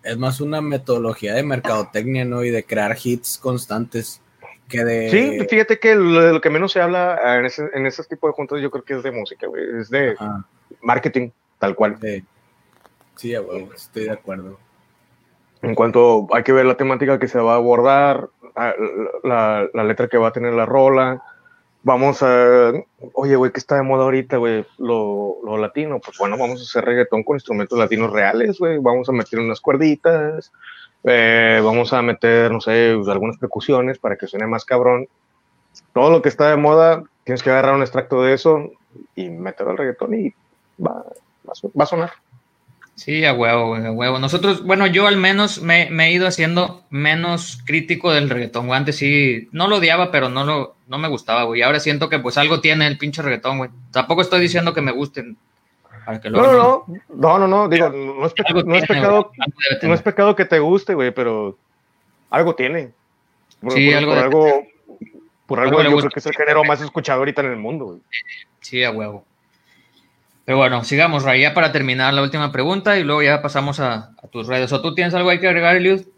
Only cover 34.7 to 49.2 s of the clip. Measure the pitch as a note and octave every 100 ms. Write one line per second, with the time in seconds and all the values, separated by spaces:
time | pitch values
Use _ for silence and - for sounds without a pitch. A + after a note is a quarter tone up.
34.7 | B2+ B2 B2 G2+ _ _ _ _ _ _
35.7 | - _ A#2+ C#3+ E3 D3 - D3 D3+ D3
36.7 | D#3 E3 E3 D#3+ _ - B2 C3+ C3 C3+
37.7 | C#3 C3 C3 C3 C3 B2+ C3+ D#3+ D#3 D3
38.7 | - _ - - - F2+ E2 F3+ - -
39.7 | - C3+ B2 - A3+ D#3 _ _ _ _
40.7 | _ F3+ - - - _ _ - - G2+
41.7 | C#3 D3 E3+ E3+ - _ _ _ _ _
42.7 | _ _ - - D3+ D#3 B2 A#2 A#2+ A2+
43.7 | A2+ A2+ A2 B2 C3 C3+ E3+ G3 F#3 F3+
44.7 | F#3+ G3 F3+ G3+ G3+ F#3 G3 G#3 - E3
45.7 | E3+ E3+ D#3+ D#3+ F3 F#3 E3+ D#3+ F3 F3
46.7 | - _ C#3 D3+ D#3+ F3 E3+ - - -
47.7 | D#3 E3 E3+ F3 D3+ C#3 B2 A#2 A#2+ B2
48.7 | C3 C#3+ C#3+ C#3 D3